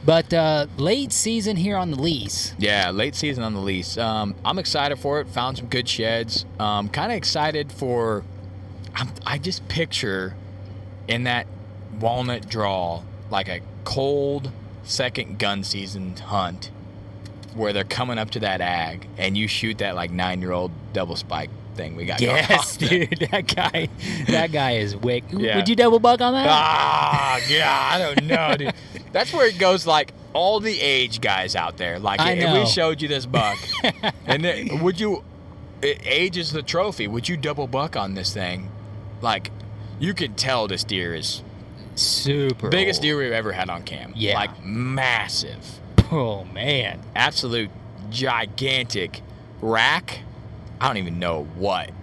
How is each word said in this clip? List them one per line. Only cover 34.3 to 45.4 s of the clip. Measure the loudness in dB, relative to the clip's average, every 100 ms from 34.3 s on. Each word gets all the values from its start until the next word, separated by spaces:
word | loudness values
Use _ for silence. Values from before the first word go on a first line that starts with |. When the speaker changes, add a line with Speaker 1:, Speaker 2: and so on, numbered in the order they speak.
| 0
Speaker 2:
then | 2 0 -2 2
would | 2 2
you, | 0 -2 -6 -18 -18 -18 -16 -2
it, | -2 0
age | 0 2 2 0
is | -4
the | -4
trophy. | -2 0 0 0 -2
Would | -2 -2
you | -2
double | -2 -2 -2
buck | 0 0 -2
on | -2
this | -2 -4
thing? | -2 -2 -4 -8 -12 -12 -12 -12 -4
Like, | 0 0 -2 -12 -12 -12 -12 -4
you | -2
can | 0 -4
tell | 0 0 2 0
this | -2
deer | -2 -2 -2
is | -2 -4 -6 -10 -16 -16 -16 -12
Speaker 1:
super | -2 2 2 2 2 2 0 2
Speaker 2:
biggest | 2 2 2
Speaker 1:
old. |
Speaker 2:
deer | 2 2
we've | 2
ever | 0 0
had | -2 -2
on | -4
cam. | -6 -10 -10 -2
Speaker 1:
Yeah. | 2
Speaker 2:
Like, | 2 0 -4
massive. | -6 -4 -2 2 2 2 0 -4